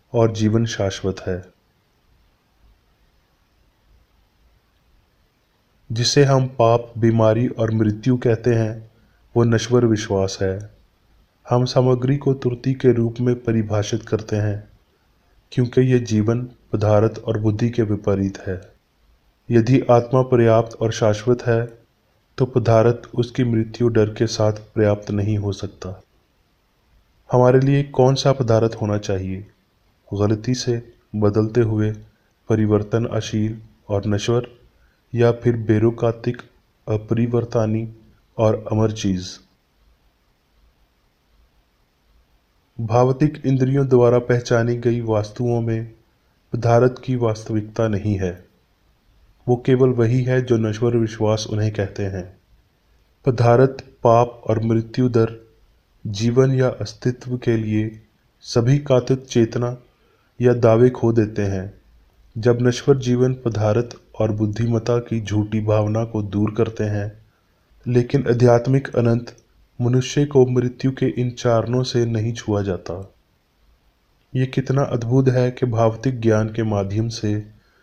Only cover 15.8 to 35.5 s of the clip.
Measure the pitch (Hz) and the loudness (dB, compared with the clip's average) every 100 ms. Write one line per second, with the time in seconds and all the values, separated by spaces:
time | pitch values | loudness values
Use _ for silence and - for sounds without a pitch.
15.8 | 131 123 110 107 104 120 123 - - 107 | 2 2 2 0 0 -2 -6 -14 -10 -2
16.8 | 107 104 110 110 - 110 107 104 117 120 | 2 2 2 -2 -6 -2 -2 0 -2 -2
17.8 | 104 101 104 98 98 98 - 90 - _ | -2 -2 -2 0 -2 -6 -10 -12 -12 _
18.8 | _ _ _ _ _ _ - 120 110 131 | _ _ _ _ _ _ 0 2 4 2
19.8 | - 120 120 131 127 123 113 113 113 - | 4 2 4 0 2 2 4 4 2 -4
20.8 | 113 - 110 104 123 123 120 113 120 - | -4 0 0 0 0 -2 0 -2 -2 -12
21.8 | _ _ _ _ _ - 131 127 110 113 | _ _ _ _ _ -4 -2 0 4 4
22.8 | 113 120 - - 120 - 123 113 110 - | 4 0 -6 -6 -4 -2 0 0 -2 -2
23.8 | 120 110 107 104 113 - 107 107 - 113 | 0 2 0 0 -4 0 -2 -2 -8 0
24.8 | 104 104 - 101 104 104 104 95 98 - | 0 0 -4 -4 -2 -2 -4 -6 -10 -12
25.8 | 90 92 _ _ _ _ _ _ _ _ | -14 -16 _ _ _ _ _ _ _ _
26.8 | _ _ _ _ - 127 123 131 135 139 | _ _ _ _ -2 4 6 6 4 0
27.8 | 143 - 127 135 139 135 113 110 113 - | -2 2 2 2 0 0 2 2 2 -2
28.8 | 104 104 104 95 95 95 104 _ _ _ | -4 -4 -4 -6 -6 -10 -12 _ _ _
29.8 | _ _ - 101 104 110 127 127 - 117 | _ _ -10 -2 0 0 -2 -4 -4 -6
30.8 | - _ _ 107 104 107 107 120 110 107 | -8 _ _ -2 0 0 0 0 0 0
31.8 | 107 107 - _ _ _ - 110 107 104 | -2 -4 -14 _ _ _ -4 0 2 0
32.8 | 104 117 120 107 - 110 107 110 - _ | 0 -4 -2 -6 -4 -4 -4 -6 -16 _
33.8 | - 101 104 101 - 120 123 - _ _ | -6 -4 -2 -4 0 -2 -2 -18 _ _
34.8 | _ _ _ 117 117 117 120 | _ _ _ 2 2 2 0